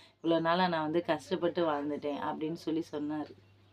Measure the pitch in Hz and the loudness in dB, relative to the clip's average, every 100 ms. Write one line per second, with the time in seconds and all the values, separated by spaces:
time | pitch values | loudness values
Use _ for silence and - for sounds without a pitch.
0 | - _ 165 165 165 175 185 165 156 165 | -20 _ 0 2 4 4 4 2 0 0
1 | 170 151 - 175 170 160 165 143 147 143 | 2 0 0 0 0 2 2 0 -2 -4
2 | 147 143 151 151 156 170 - 156 160 151 | -4 -4 -4 -2 -4 -4 -2 -2 -2 -4
3 | 147 151 147 - - _ _ | -4 -4 -6 -12 -20 _ _